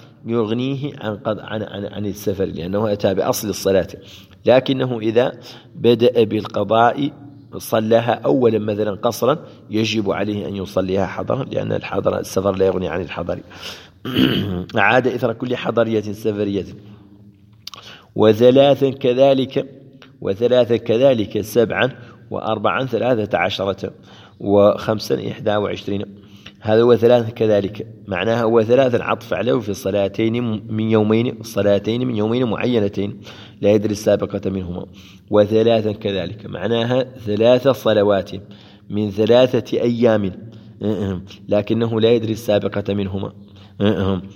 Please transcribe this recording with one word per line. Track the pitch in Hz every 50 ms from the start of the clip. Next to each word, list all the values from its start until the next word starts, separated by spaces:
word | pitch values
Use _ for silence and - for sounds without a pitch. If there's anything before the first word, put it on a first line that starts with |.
| - - - _ -
يغنيه | 110 117 117 110 104 113 120 127 135 139 135 139 147 - -
عن | - 107 107
قض-، | 98 - 113 107 92
عن، | - - 104 110 101
عن، | - - 98 101
عن | - - 101 104
السفر، | 101 92 - - 107 95 90 95
لأنه | 87 87 - 80 90 98 101 110 110
أتى | 104 101 - 104 95
بأصل | 95 - 120 127 - 110 104
الصلاة، | 90 - - 95 95 95 85 - - - - - - - - - - _ -
لكنه | 110 120 131 131 - 139 131 131 127 127 113
إذا | 107 113 110 117 127 151 - - - - - - - - -
بدأ | - 110 117 120 113 120 120 - 120 113
بالقضاء | 101 101 107 98 - - 98 104 98 110 113 117 120 - 139 143 143 - - - - - - - - -
صلاها | 95 - - - 113 110 110 113 117 120 120
أولًا | 110 110 - 139 147 135 123 117 110 107
مثلًا | 107 107 104 101 107 104
قصراً | 98 92 - 120 113 - 120 120 151 160 - - - - - -
يجب | 101 107 110 104 107 110 104 95
عليه | 85 82 101 104 104 104 87
أن | - 101
يصليها | 98 92 - - 95 95 92 95 98 95
حضراً، | - - - 98 - - - -
لأن | - - 101 101 107
الحضر، | 107 - - - - 101 101 98 92 98
السفر | - - - 95 92 101 95
لا | 95 95
يغني | 95 92 92 92
عن | 80 76 90
الحضر. | 90 80 - - 87 90 90 - - - - - - - - - - - _ _ -
<clears throat> | - 127 - 127 135 117 95 101 104 92 90 90 - -
"عاد | 113 98 104 117 127 123
إثر | 127 101 117 127 117 113
كل | 117 127 123 123
حضرية | - - - 117 117 117 113 113 107
سفرية". | 104 107 98 - - 117 104 101 104 101 98 95 87 87 - - - - - - - - - - - - - _ _ _ _ _ - - - - - - - - - _ -
"وثلاثاً | 110 107 110 110 104 120 123 127 135 139 143 139 135 139 135
كذلك"، | 120 - - 123 123 127 135 139 135 131 131 123 - 135 - - - - - - - - - - _ -
وثلاثاً | - 95 98 98 120 120 123 123 120 104 120
كذلك | 107 - - 110 117 131 139 131 113 101 - - 104
سبعاً، | 98 - - 120 113 92 92 92 113 131 131 - - - - - - -
وأربعاً | - - - 104 110 107 104 107 85 107 131
ثلاثة | 127 117 104 110 123 131 110 104 101 -
عشرة، | 85 87 95 - - 95 98 95 - - 98 - - - - - - - - - -
وخمساً | 117 104 101 101 101 104 101 - - - 110 104 - - - 107 107 110
إحدى | 107 - - 107 104
وعشرين. | 107 101 95 95 98 - - 101 98 101 - - - - - - - - - - _
هذا | - 107 110 113
هو | 117 120 120
ثلاثا | 104 110 120 120 123 117 110
كذلك، | - - 113 107 104 101 98 92 - - - - - - -
معناها | 104 95 87 92 110 113 120 117
هو | 113 117 117 110
ثلاثاً | 110 123 131 135 127 120 107 82
عطف | - 110 110 - - 95
عليه | 85 104 120 135 131
في | 104 104 98
صلاتين | - - 98 98 101 98 98 - - 113 113 113 120 123 117 110 104 107 117 110
من | 110 110 110
يومين، | 110 110 107 107 110 113 120 131 131 110
صلاتين | 107 - - 104 101 101 101 98 101 107 113 123 127
من | 131 120
يومين | 104 104 110 117 127 131
معينتين | 113 98 - 98 123 123 113 101 101 - 98 98 104 - - - - - - - - - -
لا | - 101
يدري | 104 107 104 107
السابقة | 104 101 - 110 104 98 101 95 - 98 - 98
منهما. | 95 98 90 87 87 90 95 95 - - - - - - _ -
"وثلاثاً | 104 104 104 101 110 110 113 113 113 113 104 107
كذلك"، | 101 - - 104 98 95 85 87 - - -
معناها | 101 98 85 87 107 117 117 113 120 127 131 127 123 - - 107
ثلاث | 104 104 104 113 120 127 127 123
صلوات | 139 123 - - 113 107 104 101 104 101 95 92 - - 98 - - - - - - - - - -
من | 101 104 107 104
ثلاثة | 98 104 110 110 117 123 127 123 - 117 104 - - -
أيام، | - 123 120 117 120 117 110 107 101 95 90 - - - - - - - - - 104 104 107 87 101 98 95 87 95 - - - - -
لكنه | 98 104 104 - 110 113 117 113 113 110
لا | 107 113
يدري | 120 117 110 110
السابقة | 110 104 - - 104 101 101 101 - 104 101 - 98
منهما. | 101 101 95 98 95 101 - - - - - - - - - - - 101 104 104 85 98 95 98 92 - - -